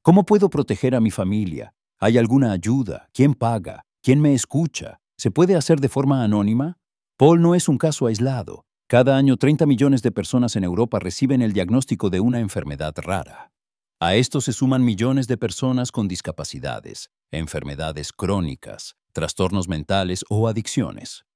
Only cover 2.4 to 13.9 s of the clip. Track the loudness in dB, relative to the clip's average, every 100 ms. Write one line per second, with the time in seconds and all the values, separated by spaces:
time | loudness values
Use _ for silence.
2.4 | 2 0 -2 -2 -2 -10 _ 2 2 2
3.4 | -2 -4 -6 -14 _ _ 2 4 4 2
4.4 | 0 -4 -4 -6 -14 -18 _ _ -2 2
5.4 | 4 2 2 2 2 0 0 2 2 2
6.4 | 2 0 -2 -8 _ _ _ _ 6 6
7.4 | 6 4 2 0 0 0 -2 0 -2 -4
8.4 | -8 -14 _ _ _ 4 4 4 4 4
9.4 | 2 2 2 4 4 2 0 -4 -2 -2
10.4 | 0 -2 -2 -2 -2 -2 -6 0 2 4
11.4 | 2 0 0 0 0 -2 0 0 0 0
12.4 | -2 -4 -8 -8 -8 -8 -6 -6 -8 -18
13.4 | -20 _ _ _ _